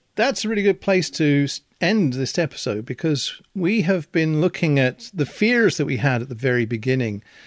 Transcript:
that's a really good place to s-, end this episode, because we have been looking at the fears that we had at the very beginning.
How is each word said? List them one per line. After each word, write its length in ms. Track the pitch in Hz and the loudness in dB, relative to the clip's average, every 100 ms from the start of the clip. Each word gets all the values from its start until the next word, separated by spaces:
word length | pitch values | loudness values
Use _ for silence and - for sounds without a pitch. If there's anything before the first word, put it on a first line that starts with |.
| _ - | _ -2
that's 280 | 247 220 | -2 0
a 40 | 214 | -2
really 140 | 214 | 0
good 180 | 202 190 | 2 0
place 300 | - 185 - | 2 0 0
to 340 | - 151 143 | 0 2 4
s-, 160 | 143 - _ - | 2 -4 _ -4
end 340 | 165 220 156 | 0 2 2
this 240 | 123 131 - | 0 -4 -2
episode, 480 | 160 - 127 107 117 | -2 -4 -6 -4 -6
because 540 | 131 160 143 - - _ | -4 -2 -2 -4 -10 _
we 280 | 196 175 226 | -4 0 0
have 280 | 170 190 - | 0 0 -2
been 280 | 165 160 151 | -2 0 2
looking 380 | 175 - 165 143 | 0 0 2 2
at 320 | 127 - - | 2 -2 -10
the 140 | 180 139 | -4 -4
fears 500 | - 214 240 214 - | 0 2 4 2 2
that 80 | |
we 140 | 156 127 | -2 0
had 240 | 135 123 | 0 0
at 60 | 123 | -4
the 60 | |
very 300 | 113 131 123 | -4 0 0
beginning. 580 | 113 117 123 131 113 104 - - | 0 -2 -2 0 -2 -6 -12 -20